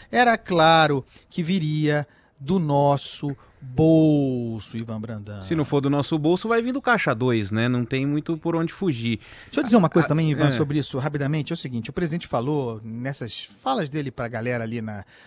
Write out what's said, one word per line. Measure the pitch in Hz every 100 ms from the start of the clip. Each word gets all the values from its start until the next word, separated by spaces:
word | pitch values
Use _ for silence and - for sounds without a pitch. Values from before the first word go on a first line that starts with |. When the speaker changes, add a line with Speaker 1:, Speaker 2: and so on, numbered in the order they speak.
| -
Speaker 1:
Era | 226 240 202
claro | - 175 160 165 156 139 - - _
que | -
viria | 160 190 156 151 151 147 143 _ _ _
do | 135 190
nosso | 156 143 143 143 - - 147 139 - _
bolso, | 135 127 160 160 156 147 139 127 117 113 - 113
Ivan | 113 110
Brandão. | 110 107 98 104
Speaker 2:
Se | 95
não | 160 147
for | 143
do | 139
nosso | 143 139 160
bolso, | 151 180 220
vai | 233
vir | 233
do | 262
Caixa | 247 226 -
dois, | 117 127 113 101
né? | 107 120
Não | 123
tem | 123 131 139
muito | 147 147 160
por | 165 165
onde | 165
fugir. | - 196 120 117 110 - -
Speaker 1:
Deixa | - -
eu |
dizer | 262 226
uma | 160
coisa | 175 151
Speaker 2:
Ah, |
Speaker 1:
também, | 151 160
Ivan, | 143 151
Speaker 2:
é. |
Speaker 1:
sobre | 131 147 147
isso, | 139 135
rapidamente. | 147 147 139 156 -
É |
o | 170
seguinte, | 143 120 110
o |
presidente | 139 175 170 -
falou | 131 123 151 127 110
nessas | 110 113 127 139 117 - - -
falas | 262 262 151
dele | 151 139
pra | - 117
galera | 117 117 120
ali | 113 117
na, | 110 104 - -